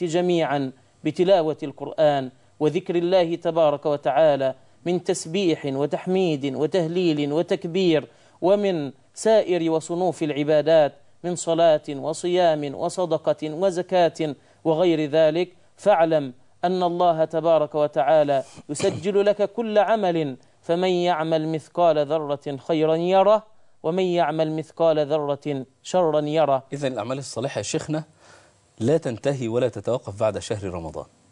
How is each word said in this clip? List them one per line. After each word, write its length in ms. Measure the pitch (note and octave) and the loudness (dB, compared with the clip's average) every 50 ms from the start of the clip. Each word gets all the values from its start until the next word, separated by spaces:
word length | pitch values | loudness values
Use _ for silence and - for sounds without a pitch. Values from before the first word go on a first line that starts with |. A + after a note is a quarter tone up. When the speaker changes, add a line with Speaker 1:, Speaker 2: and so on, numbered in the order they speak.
| F3+ | -4
Speaker 1:
جميعا 680 | E3+ D#3 F3+ F3+ F3+ F3 E3 D#3 B2+ C#3+ C#3+ C#3 C3 - _ _ _ _ _ - | -2 0 0 2 2 2 0 0 0 -2 -2 -4 -4 -8 _ _ _ _ _ -6
بتلاوة 520 | D#3 D3 - F3+ F#3+ G3 F3+ D#3+ D#3 C#3+ - D#3 | -4 -2 0 4 4 4 4 4 0 -4 -6 -8
القرآن 680 | C#3+ - - C#3+ C#3 - - D#3 D3 C#3+ C#3 C3 B2+ - _ _ _ _ - | -12 -12 -12 -12 -8 -2 2 2 2 2 2 -2 -6 -10 _ _ _ _ -2
وذكر 360 | D3 D3+ D3 F#3+ F#3 - E3+ | 0 0 0 0 -2 -2 -2
الله 380 | F3 E3+ F3 F#3 F#3+ F3 E3 E3+ | -2 0 2 2 2 2 2 -2
تبارك 520 | E3 - E3+ D#3+ E3+ D#3+ D3+ C#3+ C#3 - | -4 -4 -2 2 2 2 2 2 0 -2
وتعالى، 680 | D#3 D3 C#3+ - D3+ B2+ D3 D#3+ D#3 C#3+ C3+ C3+ C3 B2+ - - - _ _ - | -2 -4 -2 -2 0 2 4 4 4 4 2 0 -2 -4 -6 -12 -20 _ _ -4
من 180 | E3+ F3+ F3 F3 | -4 -2 -2 -2
تسبيح 640 | - F#3 - - E3 D#3+ G3+ G3+ E3+ D#3 - - | -2 -4 -4 -6 -4 -4 0 0 0 0 0 -2
وتحميد 880 | C#3+ C3+ C3+ C#3+ C#3+ F3+ E3 - F3+ F#3 F#3+ F#3+ E3+ D#3 C#3 C3+ C#3+ C3 | -4 -4 -2 -2 -2 -4 -4 -4 -2 0 0 2 0 0 -2 -2 -4 -2
وتهليل 800 | B2+ D3 D#3 - F#3+ E3 D#3+ E3+ F#3 F3+ E3+ D#3 D3 D3 C#3+ D3 | -2 -2 0 0 0 -2 0 -2 0 0 0 0 0 -2 -2 -2
وتكبير، 760 | D#3+ F3 - G3 - - F3 D#3+ F#3+ F#3+ F3 D#3+ D3 A#2+ - - _ _ _ _ _ - | -2 -2 -2 -2 -4 -4 -4 -2 0 2 2 2 2 0 -4 -10 _ _ _ _ _ 0
ومن 500 | F3 G3+ G#3 G#3 G3 F#3 D#3+ C#3+ C3 - _ _ _ _ | 2 2 2 2 0 -2 -2 -4 -6 -10 _ _ _ _
سائر 560 | - - A3 A3 G#3+ - E3+ F3+ F3 E3 E3 | -4 0 2 4 4 4 2 0 -2 0 -2
وصنوف 520 | D#3+ D#3+ D#3 - F3 E3+ F#3 F3+ D#3 - E3 | -2 -2 -4 -4 -4 -2 -2 -2 -2 -2 -4
العبادات، 680 | D3 C#3 C#3+ D3 D3 D#3 D3+ C#3+ D3+ E3 D#3+ D3 C#3 - - - - _ _ - | -4 -2 -2 0 0 2 2 2 4 4 4 4 2 0 -6 -18 -20 _ _ -8
من 120 | F3 F3+ | -8 -8
صلاة 460 | D#3+ - E3 E3 D#3+ E3+ E3 D#3 D3+ - - | -6 -4 -2 0 2 4 4 4 2 0 -6
وصيام 880 | D3 C3+ C3 D3 D#3+ - - F3+ F3 F3+ F3+ E3+ D#3 D3+ D3 C#3+ C3+ | -10 -8 -6 -6 -6 -4 -4 -2 0 2 4 2 2 0 -2 -6 -6
وصدقة 800 | F#2+ B2+ E3+ - F#3+ F#3 E3 D#3+ D3+ - D#3+ D3 - D#3 D#3 D3+ | -6 -6 -6 -4 -4 -2 -2 -2 -2 0 -2 -2 -2 -4 -8 -4
وزكاة 800 | D#3 F#3+ G3 E3+ F3 F3 - F#3 F3+ E3+ D#3+ D#3+ - D#3+ D3+ C3 - _ _ _ _ - | -2 -2 -2 0 -2 -4 0 2 2 2 2 2 -2 -4 -4 -6 -8 _ _ _ _ -2
وغير 460 | E3 D#3+ D#3 F#3 F3+ E3 D#3 D#3 C#3+ | 0 0 2 2 2 2 2 0 0
ذلك. 380 | C#3+ D#3+ D#3+ D#3 D3+ E3+ F3+ F3+ - _ _ _ _ | 2 4 4 4 2 0 -2 -4 -6 _ _ _ _
فاعلم 560 | - - G3 G#3 E3 E3+ D#3+ D#3+ D#3 C#3+ C3 B2 - - _ _ _ - | -2 0 2 4 4 4 2 2 0 0 -4 -8 -14 -20 _ _ _ -2
أن 180 | F3+ F#3 F#3 F3+ | -2 0 0 0
الله 420 | F3 E3+ F3 F3+ F3 E3 D#3+ D#3+ | 0 0 2 2 2 2 2 0
تبارك 500 | D#3+ - D#3+ D#3 E3 E3 D#3 D3+ C#3+ - | 0 0 0 2 2 2 2 2 0 0
وتعالى 680 | D3+ D3 D3 - D#3 C#3 C#3 D#3+ D#3 D3 C#3+ C#3+ C3+ C3 - - - - - | 0 -2 0 0 0 2 4 4 4 4 4 2 0 -2 -6 -12 -20 -12 -10
يسجل 580 | D3 - F#3+ G3 C3+ B2 D#3 G3+ F#3+ G3+ G3+ | -6 -2 -2 -2 -2 -2 -2 0 0 2 2
لك 260 | G3+ G3+ G3+ G3+ G3 - | 2 2 2 0 -2 -2
كل 260 | - A#3 A3 G#3+ G#3 | -4 -4 0 2 2
عمل، 580 | G3 F3+ A3+ A3 G3+ F3+ E3+ E3 D#3 C#3 B2+ - _ _ _ _ _ | 2 2 2 0 0 0 0 0 -2 -4 -6 -8 _ _ _ _ _
فمن 260 | - E3+ F3 F3+ F#3 | -4 -2 0 0 0
يعمل 600 | F3+ F3 F3 F3 F3 D#3 D#3+ D#3+ E3 D#3 D#3 D#3+ | 0 0 0 0 0 0 0 0 0 0 0 -2
مثقال 580 | D#3+ D#3 - - - F3 F3 E3+ D3+ D3+ D3 | -4 -6 -8 -8 -2 2 2 4 4 2 0
ذرة 500 | C#3 D#3 D#3+ D3+ C#3+ C#3+ C#3 - D3+ C#3 | 0 -2 -2 -2 -4 -6 -6 -6 -8 -10
خيرا 400 | C3 - - E3+ D#3 D#3 D#3 D#3+ | -8 -4 -2 0 0 2 2 2
يره، 460 | E3 E3+ F3+ F#3+ F#3+ F#3+ G3 G#3+ G#3+ G#3 - - - - _ _ _ - | 0 2 2 4 4 4 4 4 2 0 -4 -18 -20 -20 _ _ _ -6
ومن 200 | D#3 F3 F#3+ F#3+ | -4 -2 -2 -2
يعمل 500 | F3+ F3 F3 E3 D3 D#3 D#3+ D#3+ D#3 D#3 | 0 0 0 0 0 0 -2 -2 -2 -4
مثقال 540 | D#3 D3+ - - - E3 E3 D#3 D#3 D3+ | -6 -8 -10 -4 0 0 2 2 2 0
ذرة 600 | C#3 D3+ D#3 D3 C#3+ C#3+ C#3 - D3+ C#3+ C3+ C3 - _ _ - | 0 -2 -2 -2 -4 -6 -6 -6 -6 -6 -6 -8 -10 _ _ -10
شرا 380 | - - F#3 F3+ D#3+ D3+ D3+ | -2 0 0 2 2 2 0
يره. 420 | D3 D3 D3+ D#3+ D3+ C#3 C3+ C3 B2+ _ C#3+ | 0 0 0 0 2 2 2 0 -2 _ -8
Speaker 2:
إذن 200 | C#3+ C#3+ C3 C3 | -6 -6 -4 -4
الأعمال 260 | A2 G#2 A#2 C3+ C#3 | -4 -6 -6 -8 -8
الصالحة 400 | C3+ - - A#2 A#2+ C#3 - - | -8 -10 -8 -8 -6 -6 -6 -6
يا 40 | G#2 | -6
شيخنا 420 | - - D#3+ - - D3+ D#3 D#3 - _ _ _ - - - _ _ _ _ _ _ _ - | -4 -4 -6 -4 -4 -6 -6 -8 -10 _ _ _ -20 -20 -20 _ _ _ _ _ _ _ -4
لا 160 | A2 B2 D#3 | 0 0 0
تنتهي 520 | E3 - D3 A#2 G#2 - C#3 C#3+ B2+ A#2+ A2 | 0 0 -4 -8 -4 -4 -4 -4 -2 -4 -4
ولا 200 | A2+ B2 B2+ B2 | -2 0 0 -2
تتوقف 520 | - G#2+ - - A#2 B2+ - A2+ G2 G#2+ | -2 -4 -4 -4 -4 -4 -6 -10 -6 -2
بعد 180 | A2+ A2 G2 E2+ | -2 -2 -2 -4
شهر 260 | - - A2+ G#2 G2 | -6 -6 -6 -6 -6
رمضان. 400 | F#2 F2 F2 E2 D#2+ D2+ D2+ C#2 - _ _ _ _ | -8 -8 -8 -10 -10 -10 -12 -14 -14 _ _ _ _